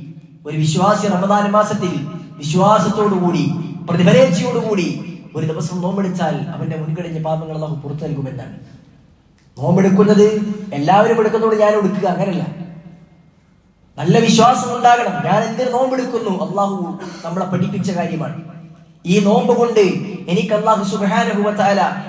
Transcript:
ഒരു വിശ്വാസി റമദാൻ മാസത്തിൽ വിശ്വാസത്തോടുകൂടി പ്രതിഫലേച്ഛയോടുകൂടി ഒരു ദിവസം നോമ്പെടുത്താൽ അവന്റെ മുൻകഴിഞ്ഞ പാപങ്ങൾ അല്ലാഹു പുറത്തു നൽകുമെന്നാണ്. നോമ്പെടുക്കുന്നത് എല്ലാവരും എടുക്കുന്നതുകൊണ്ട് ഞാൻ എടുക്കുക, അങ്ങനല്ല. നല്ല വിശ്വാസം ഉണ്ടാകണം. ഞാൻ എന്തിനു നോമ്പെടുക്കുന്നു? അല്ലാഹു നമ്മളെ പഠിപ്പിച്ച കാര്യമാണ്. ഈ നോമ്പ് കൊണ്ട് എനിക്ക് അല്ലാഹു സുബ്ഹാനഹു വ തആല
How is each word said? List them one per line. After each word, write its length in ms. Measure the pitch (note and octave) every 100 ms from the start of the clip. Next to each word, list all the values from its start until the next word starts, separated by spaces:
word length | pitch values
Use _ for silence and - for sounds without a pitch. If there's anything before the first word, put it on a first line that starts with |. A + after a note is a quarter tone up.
| D3+ - - - D3+
ഒരു 100 | D#3
വിശ്വാസി 500 | D#3 F#3 G3 G#3 G3+
റമദാൻ 440 | F3+ G3 G#3 G3+
മാസത്തിൽ 560 | G#3 G#3 G#3 F#3+ C#3 - - - -
വിശ്വാസത്തോടുകൂടി 1120 | C#3+ F3 G3 G#3+ G#3+ G#3+ G#3 F#3 F3 D3+ C#3 - - - -
പ്രതിഫലേച്ഛയോടുകൂടി 1300 | F3 G3+ B3 C4 - B3 A#3 A3 G3+ D#3+ - - - - D3+
ഒരു 100 | D#3+
ദിവസം 340 | D#3+ - F3+
നോമ്പെടുത്താൽ 680 | F3 G3 F#3+ F3 E3 D3 -
അവന്റെ 220 | C3+ C#3 D#3+
മുൻകഴിഞ്ഞ 460 | D#3 E3+ E3+ D#3+
പാപങ്ങൾ 320 | D#3 D#3+ D#3+
അല്ലാഹു 200 | D#3 D#3
പുറത്തു 280 | C#3 C#3 C#3+
നൽകുമെന്നാണ്. 540 | D#3 C3+ C3 B2 A#2+ G2+ - - - _ _ _ _ _ _ -
നോമ്പെടുക്കുന്നത് 840 | A#2+ F3+ F#3+ F#3+ G#3 G#3 G#3 G#3+ - - -
എല്ലാവരും 480 | C#3+ D3+ G3 A3+ A3+
എടുക്കുന്നതുകൊണ്ട് 420 | G#3+ G#3+ A3 G#3
ഞാൻ 120 | G#3
എടുക്കുക, 340 | G#3+ F#3+ F3+ F#3
അങ്ങനല്ല. 560 | E3+ G3 E3+ D#3 - - - - - - _ _ _ _ _ _ _ _ -
നല്ല 200 | D3+ A#3
വിശ്വാസം 580 | A3+ A3+ A3+ B3+ - -
ഉണ്ടാകണം. 500 | A#3+ A#3+ A#3 F3 -
ഞാൻ 160 | G3+
എന്തിനു 280 | A3+ A3+ B3+
നോമ്പെടുക്കുന്നു? 800 | A#3+ C4 B3+ - A3+ G#3 F#3 D#3
അല്ലാഹു 500 | F#3+ G3 F#3+ E3+ - - -
നമ്മളെ 200 | E3 F3 F#3
പഠിപ്പിച്ച 440 | F3+ G3 G3+ F#3
കാര്യമാണ്. 540 | F3 E3+ E3 C#3+ - - - - - - _ E3+
ഈ 120 | G3+
നോമ്പ് 380 | G3 A#3 - A#3
കൊണ്ട് 240 | A#3 A3 F#3+ - - - -
എനിക്ക് 260 | F#3 A3
അല്ലാഹു 300 | G#3+ A3 G#3+
സുബ്ഹാനഹു 580 | G3+ - G3+ A3+ A3+ G#3
വ 80 | G#3
തആല 300 | G#3 G3 G3 E3+ -